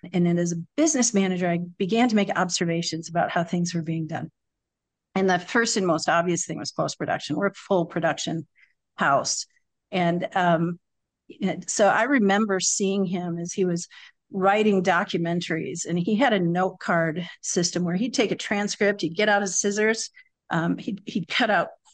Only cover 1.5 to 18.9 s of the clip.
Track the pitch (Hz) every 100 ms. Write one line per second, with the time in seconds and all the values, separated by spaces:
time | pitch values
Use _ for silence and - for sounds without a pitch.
1.5 | 170 175 - 185 226 247 214 196 165 180
2.5 | - 170 170 170 160 170 165 - 180 170
3.5 | 175 175 170 156 165 156 156 165 _ _
4.5 | _ _ _ _ _ _ 190 190 180 -
5.5 | 247 233 220 185 160 160 170 175 170 -
6.5 | 160 - - 151 - - 90 - 156 196
7.5 | - - 185 170 175 160 147 - 165 -
8.5 | _ _ _ _ - 156 139 - - -
9.5 | _ _ _ _ 185 170 175 - 190 175
10.5 | 165 170 175 _ _ _ _ - - 185
11.5 | 170 - - 196 160 247 277 196 202 220
12.5 | 185 - - 196 196 185 180 175 170 175
13.5 | - 180 170 - - - _ _ 196 190
14.5 | 208 214 196 180 170 202 180 170 175 -
15.5 | 160 151 170 - 175 175 214 269 202 170
16.5 | 175 190 - - 170 165 165 175 - -
17.5 | 185 165 - 175 180 247 262 208 175 -
18.5 | 202 202 - 202